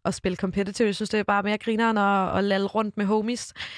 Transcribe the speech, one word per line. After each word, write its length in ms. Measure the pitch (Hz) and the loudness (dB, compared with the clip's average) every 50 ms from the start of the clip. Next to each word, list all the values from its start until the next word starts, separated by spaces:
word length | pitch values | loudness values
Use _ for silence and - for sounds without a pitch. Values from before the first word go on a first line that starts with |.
| - | -4
at 80 | - - | -4 -4
spille 220 | - - 190 185 | -2 -2 -4 -2
competitive. 500 | - - 185 - 196 202 185 196 - 240 | -2 -2 -2 0 -2 -2 -2 0 0 0
Jeg 100 | 208 196 | 0 0
synes, 140 | - 214 202 | -2 -4 -2
det 100 | - 214 | -2 0
er 40 | 202 | 0
bare 200 | - 208 202 190 | 2 2 2 2
mere 140 | 208 214 214 | 0 -2 -2
grineren 400 | - 233 226 214 233 226 226 214 | -2 -2 0 2 2 2 2 2
at, 400 | 202 202 202 196 190 - - - | 2 4 2 2 2 0 0 0
at 60 | 196 | 2
lalle 240 | 202 196 190 196 190 | 2 2 2 0 0
rundt 300 | - 220 220 214 - - | 0 -2 -2 -2 -2 -2
med 80 | 208 | 0
homies. 480 | 190 214 214 208 226 247 233 - - - - - - - | 2 2 2 2 0 -4 -4 -6 -10 -12 -12 -12 -12 -10